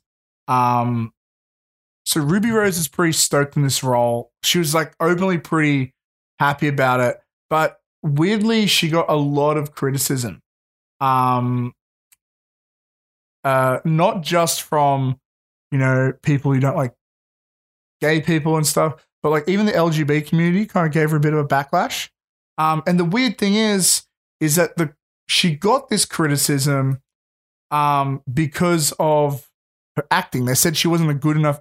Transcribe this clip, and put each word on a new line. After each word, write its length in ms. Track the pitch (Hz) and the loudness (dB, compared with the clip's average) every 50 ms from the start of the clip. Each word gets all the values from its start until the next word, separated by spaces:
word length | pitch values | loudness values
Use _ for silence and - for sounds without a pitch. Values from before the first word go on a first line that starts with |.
| _ _ _ _ _ _ _ _ - - | _ _ _ _ _ _ _ _ -4 -2
um, 640 | 127 127 123 123 123 120 120 123 120 117 113 113 _ _ _ _ _ _ _ _ _ _ _ _ _ _ _ _ _ _ - | 0 2 2 2 2 0 0 -2 -2 -4 -6 -8 _ _ _ _ _ _ _ _ _ _ _ _ _ _ _ _ _ _ -6
so 160 | - - 160 | -4 -2 -2
Ruby 300 | 147 143 180 214 202 233 | 0 0 0 0 0 0
Rose 280 | 220 220 208 202 170 175 | 0 2 0 0 0 -2
is 100 | 160 - | -6 -6
pretty 240 | - - 175 165 | -2 0 0 0
stoked 440 | 156 - - - - 143 143 143 - | 2 0 0 0 2 0 0 0 0
in 60 | 151 | 0
this 200 | 143 135 127 - | 0 0 0 -2
role. 500 | - 131 123 120 120 120 117 120 120 _ _ - | 0 0 2 2 2 2 0 -2 -6 _ _ -6
She 160 | - - - 175 | -4 -2 0 0
was, 160 | 170 143 151 | 0 0 0
like, 200 | 165 156 156 _ - | -2 -2 -2 _ -2
openly 380 | 165 165 180 175 190 190 180 160 | 0 0 2 2 0 0 -2 -2
pretty 560 | - - 170 160 151 147 143 139 131 127 _ _ _ _ _ _ _ _ _ - | -4 -2 0 0 2 2 0 0 -2 -6 _ _ _ _ _ _ _ _ _ -2
happy 300 | 147 143 143 - 160 147 | 0 0 0 0 -2 -2
about 320 | 143 139 131 127 127 127 | 0 0 2 2 2 2
it, 200 | 123 120 - - _ _ _ _ _ - | 0 0 -2 -4 _ _ _ _ _ -4
but 300 | 156 156 156 151 - _ _ _ _ _ | -2 0 0 -2 -4 _ _ _ _ _
weirdly, 640 | - 156 143 143 165 190 220 214 208 226 226 220 214 | -4 -2 0 2 2 2 2 0 2 2 2 2 2
she 220 | 180 - - 180 160 | 2 0 0 0 0
got 160 | 156 170 165 - | 0 0 0 0
a 80 | 156 | 0
lot 400 | 151 143 143 143 143 143 151 151 | 0 0 0 0 0 0 0 0
of 180 | 151 147 147 - | -2 -4 -6 -8
criticism. 680 | - 143 135 135 135 - - 143 127 120 107 82 - _ _ _ _ _ _ _ _ _ _ _ - | -6 -4 -4 -2 -2 -4 -4 -4 -4 -4 -8 -10 -12 _ _ _ _ _ _ _ _ _ _ _ -4
Um, 720 | 139 131 131 127 127 127 127 123 123 123 123 123 120 123 - _ _ _ _ _ _ _ _ _ _ _ _ _ _ _ _ _ _ _ _ _ _ _ _ _ _ _ _ _ _ _ _ _ - | 0 0 2 2 2 2 0 0 0 -2 -2 -4 -4 -6 -10 _ _ _ _ _ _ _ _ _ _ _ _ _ _ _ _ _ _ _ _ _ _ _ _ _ _ _ _ _ _ _ _ _ -2
uh, 360 | 135 131 131 131 131 127 127 - | 0 0 2 2 0 0 -2 -2
not 380 | 165 156 156 170 214 220 196 | 0 0 2 2 0 0 -2
just 400 | 151 147 170 175 170 165 - - | -4 -2 0 0 0 0 -2 -6
from, 560 | - - 160 151 143 143 139 135 131 131 131 - _ _ _ _ _ _ _ _ _ - | -6 -2 0 2 2 2 2 0 0 -2 -4 -6 _ _ _ _ _ _ _ _ _ -4
you 80 | 147 135 | -2 0
know, 340 | 131 131 131 131 131 131 - - | 0 2 2 2 0 0 -2 -2
people 300 | - 156 147 139 - 143 | -2 -2 0 0 0 0
who 80 | 135 131 | 0 0
don't 160 | 131 131 131 | 0 0 0
like 180 | 160 135 123 - _ _ _ _ _ _ _ _ _ _ _ _ _ _ _ _ _ _ _ _ - | -2 -4 -4 -6 _ _ _ _ _ _ _ _ _ _ _ _ _ _ _ _ _ _ _ _ -4
gay 200 | 151 151 156 160 | 0 0 0 0
people 360 | 151 175 165 156 143 160 160 | 0 0 -2 0 0 0 0
and 100 | 160 151 | 0 0
stuff, 400 | 143 - 160 156 151 - - _ _ _ _ | 0 0 0 0 -2 -2 -8 _ _ _ _
but, 80 | - 151 | -2 0
like, 180 | 156 156 151 185 | 0 0 0 0
even 180 | 185 202 214 | 0 0 0
the 80 | 208 202 | 2 2
L 160 | 165 165 170 | 2 2 2
G 120 | 156 156 151 | 0 0 0
B 160 | 139 147 151 | 0 0 -2
community 460 | 151 - - 165 170 175 175 196 220 | -2 0 0 0 2 2 2 0 -2
kinda 220 | - - 185 165 160 | -2 -2 0 0 0
gave 220 | 143 160 156 151 | 0 0 0 0
her 60 | 160 | 0
a 40 | 151 | 2
bit 120 | 147 151 | 2 2
of 60 | 151 151 | 0 0
a 60 | 143 139 | 0 0
backlash. 600 | 143 135 143 - - 175 214 262 - - - - _ _ _ _ _ _ _ _ - - | -2 -2 -2 0 -2 -2 -2 -2 -6 -8 -10 -12 _ _ _ _ _ _ _ _ -6 -2
Um, 240 | 156 156 160 156 - | 0 0 0 0 0
and 120 | 185 175 175 | 0 0 2
the 40 | 175 | 2
weird 340 | 165 185 240 262 247 196 - | 0 0 0 0 0 -2 -2
thing 160 | 202 196 202 | 0 0 2
is, 520 | 220 220 214 202 190 175 - - - - _ _ _ _ _ _ - | 2 2 2 0 2 2 0 0 -2 -4 _ _ _ _ _ _ -4
is 160 | 156 156 147 | -2 0 2
that 200 | 180 170 156 - | 2 0 0 0
the, 180 | 165 170 151 - _ _ _ _ _ _ - | -4 -4 -4 -4 _ _ _ _ _ _ -4
she 280 | - - - 180 151 | -2 0 0 0 0
got 320 | 143 - 208 247 269 269 - | 0 0 2 2 2 0 -2
this 160 | 214 185 - | -2 -2 -2
criticism, 960 | - - - 165 147 143 139 - - 147 139 135 147 139 135 135 135 135 131 _ _ _ _ _ _ _ _ _ _ _ _ _ - | -4 -2 -2 0 0 0 0 0 0 0 0 0 0 0 0 0 -2 -4 -6 _ _ _ _ _ _ _ _ _ _ _ _ _ -4
um, 520 | 147 147 147 143 143 143 139 139 135 139 - - | -2 0 0 2 0 0 0 -2 -4 -8 -8 -6
because 600 | 123 151 160 151 - - 185 175 175 165 147 - - - | -2 -2 -2 -2 -2 0 0 2 2 0 0 -2 -2 -2
of 520 | 170 156 151 147 147 143 135 123 - _ _ _ _ _ _ _ _ _ - | 0 2 2 2 2 0 -2 -6 -12 _ _ _ _ _ _ _ _ _ -8
her 100 | - - - | -6 -2 -2
acting. 340 | 160 180 190 - - 127 123 | -2 -2 -2 -4 -4 -4 -2
They 100 | 123 131 | 0 0
said 220 | - - 175 160 | 0 0 0 0
she 120 | - - 170 | 0 0 2
wasn't 220 | 170 170 165 151 | 2 2 2 0
a 40 | 143 | 0
good 220 | 135 156 151 151 | 0 0 0 0
enough 240 | 151 151 151 143 - | 2 2 0 0 -2